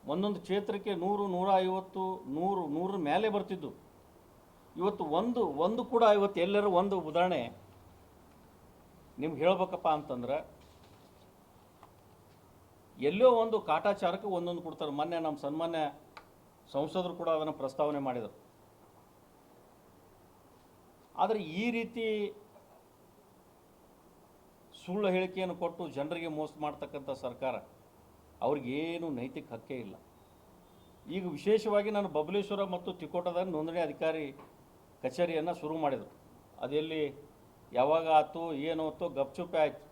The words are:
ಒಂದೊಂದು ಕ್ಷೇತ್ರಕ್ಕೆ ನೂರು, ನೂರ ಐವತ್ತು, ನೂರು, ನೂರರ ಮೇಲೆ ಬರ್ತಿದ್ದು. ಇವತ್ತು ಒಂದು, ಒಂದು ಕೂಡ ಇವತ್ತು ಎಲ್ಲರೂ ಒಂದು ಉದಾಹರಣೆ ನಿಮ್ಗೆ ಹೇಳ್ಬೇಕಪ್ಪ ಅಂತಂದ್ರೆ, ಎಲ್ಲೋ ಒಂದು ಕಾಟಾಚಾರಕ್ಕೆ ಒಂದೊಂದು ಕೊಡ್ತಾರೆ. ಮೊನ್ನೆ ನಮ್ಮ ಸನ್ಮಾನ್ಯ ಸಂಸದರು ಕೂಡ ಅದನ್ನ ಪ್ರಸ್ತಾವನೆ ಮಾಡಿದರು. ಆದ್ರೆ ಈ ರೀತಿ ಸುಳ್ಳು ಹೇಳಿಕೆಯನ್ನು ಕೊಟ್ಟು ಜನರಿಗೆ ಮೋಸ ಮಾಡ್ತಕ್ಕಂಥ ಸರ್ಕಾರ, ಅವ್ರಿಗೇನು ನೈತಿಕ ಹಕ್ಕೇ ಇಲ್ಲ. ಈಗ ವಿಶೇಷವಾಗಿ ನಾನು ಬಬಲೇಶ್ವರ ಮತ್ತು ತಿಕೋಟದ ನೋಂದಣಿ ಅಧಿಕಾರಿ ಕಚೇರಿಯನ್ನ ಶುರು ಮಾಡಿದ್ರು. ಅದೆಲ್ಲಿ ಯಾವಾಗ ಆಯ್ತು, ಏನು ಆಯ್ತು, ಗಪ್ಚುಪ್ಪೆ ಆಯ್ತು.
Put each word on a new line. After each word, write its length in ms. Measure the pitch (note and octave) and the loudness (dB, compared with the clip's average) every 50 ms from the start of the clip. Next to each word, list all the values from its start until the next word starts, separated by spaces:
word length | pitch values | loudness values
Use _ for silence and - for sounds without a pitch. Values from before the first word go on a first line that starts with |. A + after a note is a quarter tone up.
| - | -4
ಒಂದೊಂದು 320 | B2+ D3 F3+ G3 G#3 G3+ E3+ | -2 -2 0 0 -2 -2 -4
ಕ್ಷೇತ್ರಕ್ಕೆ 540 | - - F#3 G3+ G3 A#3 G#3 G3 - G#3 G3 | -4 -2 -2 0 0 -2 -6 -4 -4 -4 -4
ನೂರು, 320 | E3+ F3 F#3+ G#3 G3+ G3+ | -2 0 0 0 0 0
ನೂರ 220 | G3 F3+ F3 F#3 G3 G3 | -2 0 0 2 4 4
ಐವತ್ತು, 640 | F#3+ F#3 F#3 F#3 F#3+ F#3 F#3 - G3 F#3+ F#3 F#3 - - | 4 4 2 0 -2 -4 -6 -6 -4 -4 -4 -4 -6 -8
ನೂರು, 400 | B2+ C3+ D#3 F3 F#3+ G3 F#3+ E3+ | -6 -4 -2 0 0 0 0 -2
ನೂರರ 300 | D3 C#3+ D#3+ F3+ F#3+ G3+ | -2 -2 -2 -2 -2 -2
ಮೇಲೆ 320 | F#3+ D#3+ C#3+ D3+ G3 A3 A3 | -2 0 2 2 2 2 2
ಬರ್ತಿದ್ದು. 440 | G3+ G3+ G3 - F#3+ F3 - A#2 - - - - - - - - - - - - - - - - - - - - - | 0 0 -2 -2 -6 -6 -6 -10 -12 -14 -20 -20 -20 -20 -20 -20 -20 -20 -20 -20 -20 -20 -20 -20 -20 -20 -20 -16 -6
ಇವತ್ತು 260 | D#3 F3+ G3+ G#3 - E3+ | -2 -2 -2 0 -2 -2
ಒಂದು, 440 | D3+ D3+ F3 A3 A#3+ A#3+ B3 G#3+ | 0 2 2 2 2 2 2 0
ಒಂದು 380 | E3 C#3 C#3 E3 G3 A3+ A#3+ A#3+ | 0 2 2 2 2 2 0 -2
ಕೂಡ 180 | - B3+ A#3 A#3 | 0 4 6 8
ಇವತ್ತು 380 | G#3+ G#3 G3+ G3 G3+ G3+ F3 | 8 8 6 4 2 2 2
ಎಲ್ಲರೂ 280 | F3 F#3+ G3+ G3+ G3+ G#3 | 2 4 4 4 4 6
ಒಂದು 280 | F#3+ G#3 G3 G3+ G3 F#3 | 4 4 4 4 0 -2
ಉದಾಹರಣೆ 420 | D#3+ D#3 D3+ E3+ F3+ F#3 F3 C#3+ A#2 A#2+ - - - - - - - - - - - - - - - - - - - - - - - - - - - - - - - - - - | -2 0 2 4 4 4 2 0 -2 -4 -10 -16 -20 -20 -20 -20 -20 -20 -20 -20 -20 -20 -20 -20 -20 -20 -20 -20 -20 -20 -20 -20 -20 -20 -20 -20 -20 -20 -20 -20 -20 -20 -10 -6
ನಿಮ್ಗೆ 180 | C3+ D#3+ D#3+ C3 D#3 | -6 -6 -2 2 4
ಹೇಳ್ಬೇಕಪ್ಪ 440 | F3 F#3+ F3 F#3 F3+ F#3 - - | 4 4 4 2 -2 -2 0 2
ಅಂತಂದ್ರೆ, 500 | E3 D#3 D3+ D3 - C3 B2 A#2+ A#2 C#3 D#3 - - - - - - - - - - - - - - - - - - - - - - - - - - - - - - - - - - - - - - - - - - - - - - - - - - - - | 2 2 2 0 -4 -6 -6 -2 -2 -2 -2 -4 -8 -18 -20 -20 -20 -20 -20 -20 -20 -20 -20 -20 -20 -20 -20 -20 -20 -20 -20 -20 -20 -20 -20 -20 -20 -20 -20 -20 -20 -20 -20 -20 -20 -20 -20 -20 -20 -20 -20 -20 -20 -20 -20 -20 -20 -20 -20 -20 -20 -10 -2
ಎಲ್ಲೋ 300 | B2+ C#3+ E3+ G#3 B3+ B3+ | -2 0 4 8 8 8
ಒಂದು 280 | A#3+ A3+ A3 A3+ A3 G3+ | 8 8 4 4 2 0
ಕಾಟಾಚಾರಕ್ಕೆ 680 | - - D3+ E3 - G#3 G3 - G3 E3+ F3+ F#3+ - | 2 2 0 2 4 2 0 2 0 0 0 0 -4
ಒಂದೊಂದು 340 | G3+ F#3 F3 F3 F3 F3 E3 | -2 -2 -2 -2 -2 -4 -4
ಕೊಡ್ತಾರೆ. 300 | E3+ E3 D3+ - D#3+ D3 | -6 -10 -8 -6 -6 -4
ಮೊನ್ನೆ 280 | C#3 D3 D3+ E3+ E3+ E3 | -2 -2 -2 -2 -2 -2
ನಮ್ಮ 180 | D#3+ D#3 D3 | -2 -2 -4
ಸನ್ಮಾನ್ಯ 420 | C3+ - C#3 D3 D#3 E3 E3 E3+ D#3+ D#3 C#3+ - - - - - - - - - - - - _ - - - | -4 -6 -6 -4 -2 -2 -2 0 -2 -2 -2 -4 -10 -20 -20 -20 -20 -20 -20 -20 -20 -20 -20 _ -20 -20 -4
ಸಂಸದರು 440 | - C#3 D3 C#3+ - F#3 F3+ F3 E3+ | -2 -2 -2 0 -2 -2 -2 -2 -4
ಕೂಡ 140 | F3 E3+ E3 | -4 0 0
ಅದನ್ನ 220 | E3 D#3 D#3 D#3 | 2 2 0 -2
ಪ್ರಸ್ತಾವನೆ 480 | C#3+ - C3+ C3 - - D3+ D3+ D3 C#3+ | -4 -4 -6 -6 0 0 0 0 0 -2
ಮಾಡಿದರು. 360 | C#3 C3 B2 B2 G#2+ G2+ - - - - - - - - - - - - - - - - - - - - - - - - - - - - - - - - - - - - - - - - - - - - - - - - - - - - - - - _ - | -2 -2 -4 -4 -6 -8 -12 -16 -20 -20 -20 -20 -20 -20 -20 -20 -20 -20 -20 -20 -20 -20 -20 -20 -20 -20 -20 -20 -20 -20 -20 -20 -20 -20 -20 -20 -20 -20 -20 -20 -20 -20 -20 -20 -20 -20 -20 -20 -20 -20 -20 -20 -20 -20 -20 -20 -20 -20 -20 -20 -20 _ 0
ಆದ್ರೆ 220 | - F3+ G3+ A3 G#3+ F3+ | 0 2 2 2 0 -2
ಈ 280 | D3+ D#3+ F#3 A3 A#3+ | -4 -4 -2 -2 0
ರೀತಿ 360 | A#3 A#3 A3+ A#3 - A#3+ A3+ A3 G#3+ G#3+ G#3 G3+ - - - - - - - - - - - - - _ - - - - - - - - - - - - - _ - _ - - - - - - - - - - - - - - - - - - - - - | 0 -2 -4 -4 -6 -4 -2 -2 0 -2 -2 -4 -6 -12 -20 -20 -20 -20 -20 -20 -20 -20 -20 -20 -20 _ -20 -20 -20 -20 -20 -20 -20 -20 -20 -20 -20 -20 -20 _ -20 _ -20 -20 -20 -20 -20 -20 -20 -20 -20 -20 -20 -20 -20 -20 -20 -20 -20 -20 -20 -16 -8
ಸುಳ್ಳು 220 | F3 F3+ G#3 G#3 | -6 -2 2 2
ಹೇಳಿಕೆಯನ್ನು 480 | G3 F#3 F#3 F#3 F3+ F#3 F#3 F#3 F3+ E3 | 4 4 4 2 0 -2 -4 -4 -4 -2
ಕೊಟ್ಟು 320 | - F3 E3+ F3 - F#3 | -4 -4 -4 -4 -6 -10
ಜನರಿಗೆ 400 | D3+ B2+ C3+ C#3+ D3+ F3 E3 E3 | -8 -4 -4 -4 -4 -4 -6 -6
ಮೋಸ 220 | E3 D#3 D3+ D3+ D3 - D3+ | -6 -4 -4 -6 -6 -6 -6
ಮಾಡ್ತಕ್ಕಂಥ 480 | D3+ D3+ C#3+ - D3 C3+ - C#3 C3+ - | -6 -6 -6 -6 -12 -10 -10 -10 -6 -6
ಸರ್ಕಾರ, 460 | C3+ C3 - B2 A#2+ - C3+ C3 A2+ G2+ - - - - - - _ - - - - - - - - - | -8 -6 -6 -8 -6 -4 -4 -4 -4 -4 -10 -14 -20 -20 -20 -20 _ -20 -20 -20 -20 -20 -20 -20 -10 -4
ಅವ್ರಿಗೇನು 680 | - B2 D3+ D3 B2 A#2+ C3 D3 D#3+ E3 E3+ E3+ E3+ D#3+ | -2 0 0 0 -2 -4 -4 -4 -4 -4 -4 -6 -6 -6
ನೈತಿಕ 440 | C#3 A#2 A#2+ C3 - D#3+ C#3+ - A#2 | -4 -6 -6 -8 -8 -12 -10 -10 -14
ಹಕ್ಕೇ 220 | A2+ - - C#3 | -14 -10 -10 -10
ಇಲ್ಲ. 200 | B2+ A2+ G2 F#2 - - - - - - - - - - - - - - - - - - - - - - - | -10 -10 -12 -14 -18 -20 -20 -20 -20 -20 -20 -20 -20 -20 -20 -20 -20 -20 -20 -20 -20 -20 -20 -20 -20 -14 -8
ಈಗ 180 | D#3+ F#3+ F#3 | -8 -6 -4
ವಿಶೇಷವಾಗಿ 640 | F3 D3 C#3+ - G3 G#3+ A3 G#3+ A3 G#3 G#3 G3+ G#3+ | -6 -8 -2 2 2 2 4 4 2 2 2 2 2
ನಾನು 160 | G#3 G3+ G3+ | 0 0 -2
ಬಬಲೇಶ್ವರ 560 | F#3+ D3 D3+ D3+ D#3+ F#3+ G#3 G3 G3+ G3+ G3 G3 | 0 0 0 0 2 0 -2 -2 -2 -2 -2 -2
ಮತ್ತು 300 | F#3+ F3+ F3 F3 G3 - | -2 -2 -6 -6 -8 -8
ತಿಕೋಟದ 440 | - D#3 D3 - F3 F3 F3+ E3+ | -8 -10 -4 -4 -2 -2 0 0
ನೋಂದಣಿ 420 | F3 F#3 F#3 E3 D3+ D#3 E3 E3 F3 | 0 -2 0 -2 -2 -2 -2 -2 -2
ಅಧಿಕಾರಿ 520 | E3 D3 D3 - D#3+ D#3+ D#3+ D#3+ D3+ C3+ C#3 - - - - - - - - - - - - - - | -2 -2 -2 -2 -2 -2 0 -2 -6 -8 -10 -14 -20 -20 -20 -20 -20 -20 -20 -20 -20 -20 -18 -6 -6
ಕಚೇರಿಯನ್ನ 480 | C3 - - F3 E3+ E3 D#3 D#3 F3+ | -6 0 0 0 2 2 -2 -2 -2
ಶುರು 260 | E3+ F3 D3+ D3+ D#3 | -4 -4 -6 -6 -2
ಮಾಡಿದ್ರು. 340 | D#3+ D3+ C#3+ C3 A2+ G2+ - - - - - - - - - - - | 0 0 0 0 0 -6 -12 -18 -20 -20 -20 -20 -20 -20 -20 -10 -8
ಅದೆಲ್ಲಿ 680 | - C3 C#3+ D3+ D#3 D#3+ D#3+ D#3 D3+ C#3 C#3 - - - - - - - - - - - | -6 0 0 0 0 0 -2 -2 -2 -2 -4 -10 -20 -20 -20 -20 -20 -20 -20 -20 -20 -2
ಯಾವಾಗ 360 | - A#2+ C3 D3 D#3 E3 E3 | 2 4 4 6 4 4 4
ಆಯ್ತು, 460 | D#3+ D#3 D3+ D3+ D3+ - E3+ E3 E3 D#3 | 6 6 6 6 4 -4 -6 -4 -4 -4
ಏನು 340 | C3+ C#3+ E3 D#3+ D#3+ D#3+ | -2 -2 -2 -2 -2 -2
ಆಯ್ತು, 220 | D#3 D#3 - F3 F3 | -4 -4 -4 -6 -4
ಗಪ್ಚುಪ್ಪೆ 480 | C3+ C3+ C#3 C#3 - - F3 F3 - | 0 0 -2 -2 -2 -8 -8 -2 2
ಆಯ್ತು. 260 | D#3+ D3+ D3 - - - - | 2 2 2 2 -6 -18 -20